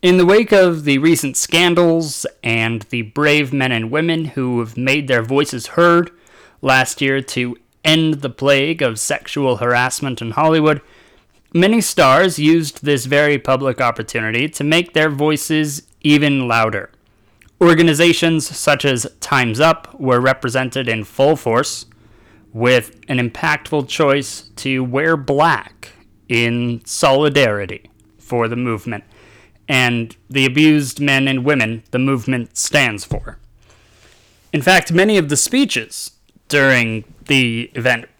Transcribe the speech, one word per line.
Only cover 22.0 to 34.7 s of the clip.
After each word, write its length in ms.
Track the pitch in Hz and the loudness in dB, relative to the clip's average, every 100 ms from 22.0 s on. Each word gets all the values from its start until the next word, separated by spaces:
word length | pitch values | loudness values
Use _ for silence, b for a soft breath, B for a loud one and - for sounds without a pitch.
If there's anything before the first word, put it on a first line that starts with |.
| b b b b b | b b b b b
with 460 | 113 120 127 - - - | -2 2 2 2 -16 -6
an 100 | 127 | -4
impactful 720 | 120 - 160 151 - 151 131 | -4 -4 -4 -4 -4 -6 -4
choice 600 | - 151 139 135 - - - | 0 2 2 -2 -12 -18 -12
to 260 | 135 131 | -6 -4
wear 340 | 127 127 160 165 | -2 -2 0 -2
black 720 | 135 143 160 127 - _ - _ _ _ _ | 0 2 2 2 -4 _ -20 _ _ _ _
in 520 | 120 117 120 120 117 - | -2 0 -2 -4 -6 -10
solidarity 1040 | - 135 135 151 135 123 104 92 101 _ _ _ _ | -2 2 2 2 2 2 0 -8 -14 _ _ _ _
for 300 | _ 120 117 | _ -4 -2
the 80 | 117 | -4
movement 480 | 123 110 120 104 _ b b b b b - | -4 -6 -8 -12 _ b b b b b -4
and 480 | 135 123 120 113 - _ | 0 0 -2 -6 -12 _
the 160 | 135 131 | -2 0
abused 540 | 131 156 151 135 - | 4 4 4 0 -4
men 280 | 143 135 135 | 0 0 0
and 160 | 135 | -2
women 400 | 127 147 110 113 _ | 0 0 -2 -6 _
the 80 | 123 | -2
movement 580 | 135 135 113 127 117 - | 0 -2 -2 -4 -6 -8
stands 460 | - 147 127 104 | -4 0 0 -4
for. 340 | - - - - - _ b b b b b b b b b | -8 -8 -8 -18 -20 _ b b b b b b b b b
In 80 | 151 | -2
fact, 300 | 139 | 2